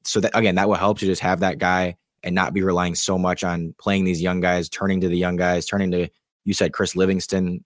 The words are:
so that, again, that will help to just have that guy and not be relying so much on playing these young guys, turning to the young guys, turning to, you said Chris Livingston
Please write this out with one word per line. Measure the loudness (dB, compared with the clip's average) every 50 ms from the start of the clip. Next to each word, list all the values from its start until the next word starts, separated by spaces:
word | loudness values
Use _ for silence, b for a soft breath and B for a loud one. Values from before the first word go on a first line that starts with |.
| -8
so | -4 -2 0
that, | 0 2 2
again, | 2 2 2 2
that | 2 2 2
will | 2
help | 2 2 0 0 0
to | 0
just | -2 0 0 0
have | 0 0 2
that | 0 0 0 0
guy | 0 0 2 2 0 -2 -4 -8 _ _ _ _ -6
and | -4 0
not | 0 0 0 0
be | 0 0
relying | 2 2 2 0 0 -2
so | -2 -2 -2 0 0
much | 0 0 0 0 -2
on | -2 -2 -2 -4 -6 -8 _
playing | -2 0 0 2 2
these | 0 0 0 0
young | -2 0 0
guys, | 2 2 2 0 -2 -4
turning | -6 -4 -2 0 0 0
to | 0 0
the | 0 0
young | 0 0 0
guys, | 0 0 0 0 0 -2
turning | -2 -2 -2 0 0
to, | 0 0 -2 -2 -6 _ _ _ _ _ -4
you | -2 0
said | 0 0 0 0
Chris | -2 -2 -2 0
Livingston | 0 2 2 2 0 -2 -2 -2 0 0 0 -4 -6 -8